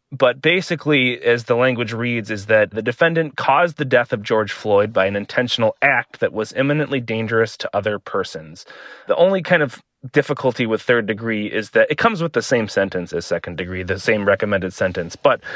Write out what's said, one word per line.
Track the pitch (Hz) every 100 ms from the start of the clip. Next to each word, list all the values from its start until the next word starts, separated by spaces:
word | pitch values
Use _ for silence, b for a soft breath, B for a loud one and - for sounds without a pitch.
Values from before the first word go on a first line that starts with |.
| _
But | 135 127 131
basically, | 156 180 - 165 147 143 127 117
as | 120 120
the | 117 120
language | 131 120 113
reads, | 113 120 120 107
is | 107 101
that | 110 104
the | 107
defendant | 110 120 165 165 156 -
caused | - 139 175 151
the | 139
death | 123 117
of | 117
George | 101 110 104
Floyd | - 107 101 107
by | 107 95
an | 101
intentional | 104 - 123 - 110 -
act | 139 127 - -
that | -
was | 107 107
imminently | - 139 156 139 135
dangerous | 117 113 110 113 110 -
to | -
other | 104 104 104
persons. | - 101 90 80 80 80 - B B B B
The | 104
only | 180 196
kind | 156 175
of | 143 - _ _ 131
difficulty | 147 - 143 131 117 117
with | 110
third | - 120 104
degree | 104 113 107 107
is | 110 101
that | - -
it | 151
comes | 233 196
with | 165
the | 120
same | - 123 107
sentence | 107 98 90 85
as | 85
second | - 87 - 85
degree, | 90 92
the | 90 95
same | - 107 101
recommended | 98 104 98 92
sentence. | - 95 90 85 -
But | 143 - B